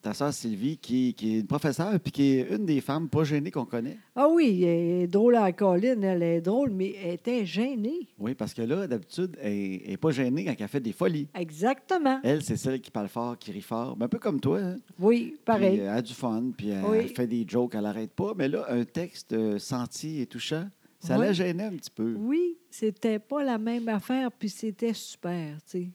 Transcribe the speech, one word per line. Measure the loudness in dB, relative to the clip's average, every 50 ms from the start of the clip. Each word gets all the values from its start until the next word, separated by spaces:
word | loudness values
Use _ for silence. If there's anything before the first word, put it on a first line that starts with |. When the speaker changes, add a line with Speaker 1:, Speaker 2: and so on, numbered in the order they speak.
| -4
Speaker 1:
ta | -6 -4
sœur | -2 -2 -2
Sylvie, | -2 -2 -4 -4 -4 -2 -2 -2 -4
qui, | -4 -6 -2 0 2 2 0 0
qui | -2 -2 0 0
est | 0
une | 0
professeure, | 0 -2 0 0 0 0 0 0 0 0 0
puis | 0 -2
qui | 0 2 4 4 4
est | 4 2 0 -2
une | -2 0
des | 2 0 0
femmes | 2 0 -2 -2 -2 0
pas | 0 0 2
gênées | 2 0 -2 -2 -2
qu'on | -4 -4 -6
connaît. | -2 -4 -4 -4 -4 -8 -12 -18 _ _
Speaker 2:
Ah | 4 4 6
oui, | 6 6 6 6 6 4 4
elle | 4 4 4 2 2 2 2 0
est |
drôle | 2 4 6 6 8 8
à | 8
la | 6 4
colline, | 2 4 4 4 4 4 4 2 2 2 2
elle | 2 2 2
est | 2 2 2 2
drôle, | 2 2 2 2 2 2
mais | 0 0 -2 -2 -4 -6 -6
elle | -6 -6
était | -4 _ -2 0 0 -2
gênée. | -2 0 0 0 0 0 -2 -2 -2 -2 -4 -6 _ _ -6
Speaker 1:
Oui, | -4 -4 -4
parce | -2 -4 -6 -2
que | -2
là, | 0 0 0 0 0
d'habitude, | -2 -2 -4 -4 _ -4 -4 -2 -2 -4 -4
elle, | -4 -2 0 0 0 -2 -4 -6 -6
elle | -6 -6
est |
pas | 0 2 2
gênée | 2 2 2 0 0 0 0
quand | -2 -4 -4
elle | -6
fait | -4 -4 -4
des | -2 -4 -2
folies. | 2 2 2 2 0 -4 -6 _
Speaker 2:
Exactement. | -8 -8 -8 -6 -2 0 0 0 -2 _ -2 0 2 4 2 2 2 2
Speaker 1:
Elle, | 2 2 2 0
c'est | -2 -4
celle | -2 -2 -2 -4 -4
qui | -6 -6
parle | _ -6 -6
fort, | -4 -4 -4 -4 -4 -6
qui | -8 -10 -10
rit | -10 -10
fort, | -8 -6 -4 -4 -4 -4 -4
mais | -4 -2
un | -2
peu | -2 -2
comme | -2 -2 -2 0
toi, | 0 0 0 2
hein. | 0 -4 -6 -8 -12 _ -8 2
Speaker 2:
Oui, | 4 4 4 4 2 -4 -10 -8 _
pareil. | 2 4 6 6 4 4
Speaker 1:
Puis, | 4
euh, | 2 0
elle | -2
a | -2 -2
du | -4 -8
fun, | -4 -2 -2 -2 0 -2 -4 -4
puis | -4 -4 -2
elle, | -2 0 0
Speaker 2:
Oui. | 2 2 2
Speaker 1:
elle | 2 0
fait | -2 -2 -2
des | 0 0 -2 -2
jokes, | 0 0 0 0 0 -2
elle | -2 -2
arrête | -2 -4 -4 -8 -8 _
pas. | -4 -4 -4 -2
Mais | -2 -2
là, | 0 0 -2 -2 0
un | 0 0 -2
texte, | -2 _ -6 -6 -6 -8 -16 -8 _ 0
euh, | 0 2 2 0
senti | -2 -2 -4 -4 -4 -4 -6 -8 -8 -8 -6 -4 -4
et | -6
touchant, | -6 -6 -10 -6 -4 -4 -4 -4 -8 -12 _ _ _ _ _
ça | -4 0 2
Speaker 2:
Oui. | 4 4
Speaker 1:
la | 4 2
gênait | 2 0 -2 -2 -2 -4
un | -6 -8
petit | -10 -12 -14
peu. | _ -4 -2 -2 -2
Speaker 2:
Oui, | -2 -2 0 0 0 0 0 -4 -8 _ _
c'était | -10 -2 -2 -2 -2 _ -2 0 0
pas | 0 -4 _ -4 -2 0
la | 0 0
même | 0 -2 -2 -2 -2 -2 0
affaire, | -2 -2 -2 -2 -2 0 0 -2
puis | -4 _ -6 -6
c'était | -6 -4 -6 -6 -4 -2 -2 -2 -2
super, | -2 -8 -14 -16 _ -6 -6 -4 -4 -6 -8 -10 -12 _
tu | -8 -8 -6
sais. | -6 -6 -10